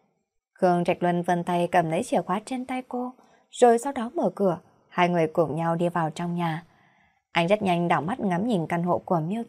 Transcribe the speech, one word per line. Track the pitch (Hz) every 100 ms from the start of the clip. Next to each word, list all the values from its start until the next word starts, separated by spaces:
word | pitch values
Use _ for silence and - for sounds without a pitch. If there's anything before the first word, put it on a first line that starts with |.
| _ _ _ _ _
Khương | - 180 175
Trạch | 175 165
Luân | 175 175
vươn | 175 175
tay | 175 175 175
cầm | 185 165
lấy | 165
chìa | 254 214
khóa | 180 190 214
trên | 254 254
tay | 254 254
cô, | 247 247 - _ _ _
rồi | - 240 233
sau | 254
đó | 269 233 330
mở | 220 -
cửa, | 196 165 _ _ _
hai | - 175
người | 175 160
cùng | 160 160 156
nhau | 165 170
đi | 175
vào | 175 160
trong | 156 175 175
nhà. | 170 156 - _ _ _ _ _ _
Anh | 170 170
rất | 214
nhanh | 196 170 175
đảo | 165
mắt | 151 254
ngắm | 202 175 226
nhìn | 202 156
căn | 175
hộ | 175 160
của | - 175
Miêu | 156 220